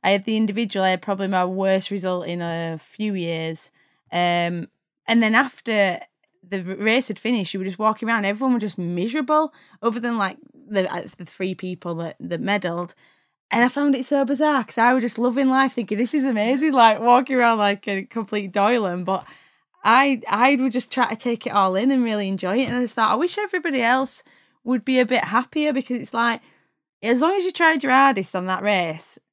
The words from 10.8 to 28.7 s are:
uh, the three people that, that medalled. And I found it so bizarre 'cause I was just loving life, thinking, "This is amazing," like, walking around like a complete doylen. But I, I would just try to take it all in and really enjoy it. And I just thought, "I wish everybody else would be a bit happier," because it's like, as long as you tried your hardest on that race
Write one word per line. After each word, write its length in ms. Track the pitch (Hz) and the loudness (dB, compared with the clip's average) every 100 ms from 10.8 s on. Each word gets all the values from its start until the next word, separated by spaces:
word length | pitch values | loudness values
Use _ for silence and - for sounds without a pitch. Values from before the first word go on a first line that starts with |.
| 185 | -2
uh, 100 | 175 - - | -4 -10 -16
the 80 | |
three 300 | 175 - 190 | -20 -8 -6
people 400 | 185 185 180 170 165 | -6 -8 -8 -8 -6
that, 200 | 165 - | -8 -10
that 220 | 175 170 | -8 -6
medalled. 540 | 175 208 185 170 175 - _ _ _ _ _ | -2 -2 -2 -6 -8 -14 _ _ _ _ _
And 100 | 220 | 2
I 60 | 247 | 2
found 260 | 277 285 | 2 0
it 100 | 262 | 0
so 200 | 254 285 | 0 0
bizarre 400 | 269 269 302 285 | 0 2 2 2
'cause 140 | 226 - | -2 2
I 160 | 233 | 2
was 80 | 254 | 4
just 140 | 233 - | 0 0
loving 300 | 247 240 269 | 0 2 2
life, 260 | 262 269 | 4 2
thinking, 240 | 254 208 208 | 0 -4 -2
"This 160 | 240 | 0
is 100 | 311 | 0
amazing," 480 | 269 226 214 262 311 | 0 0 0 2 2
like, 260 | 269 226 214 | 6 6 6
walking 380 | 233 247 254 262 | 4 4 4 2
around 220 | 240 226 | 4 4
like 280 | 202 202 - | 2 0 -4
a 160 | 196 | -6
complete 480 | 190 226 208 214 190 | -6 -8 -4 -4 -4
doylen. 520 | 202 202 240 202 175 | 0 2 2 0 -4
But 200 | 180 190 - - _ _ _ _ | -2 -4 -4 -20 _ _ _ _
I, 380 | 220 233 277 269 - | 2 4 4 0 -2
I 280 | 208 262 285 | 2 4 4
would 160 | 262 | 2
just 200 | 233 - | -2 -4
try 160 | - 233 | -2 -2
to 80 | 226 | -2
take 300 | 247 233 - | -4 -4 -2
it 80 | |
all 200 | - 190 | 2 2
in 160 | 185 247 | 2 2
and 140 | 269 | 2
really 240 | 233 214 196 | 2 0 -2
enjoy 300 | 190 180 214 | -4 -2 0
it. 100 | 254 | 0
And 80 | 247 | -2
I 40 | |
just 140 | 240 | -4
thought, 160 | - 220 | 0 0
"I 40 | |
wish 240 | 226 349 - | 2 0 -2
everybody 420 | 415 370 330 269 | -4 -4 -2 -2
else 400 | 233 254 269 - - _ _ _ | 2 0 0 -6 -8 _ _ _
would 220 | - 254 | -4 -4
be 140 | - 262 | 0 2
a 60 | 247 | 2
bit 180 | 254 | 0
happier," 480 | 156 220 254 311 302 | 0 -2 -2 -2 0
because 240 | 269 269 247 | -2 -4 -6
it's 140 | - | -6
like, 300 | 233 233 226 _ _ _ _ _ _ | -2 -2 -2 _ _ _ _ _ _
as 200 | 214 247 | 0 2
long 100 | 311 | 2
as 120 | 403 | 2
you 60 | 370 | -2
tried 320 | - 330 320 | 2 2 2
your 100 | 262 | 2
hardest 440 | 254 277 208 190 190 | 4 4 2 -2 -6
on 80 | 180 | -4
that 160 | 185 | -2
race 560 | 208 | 0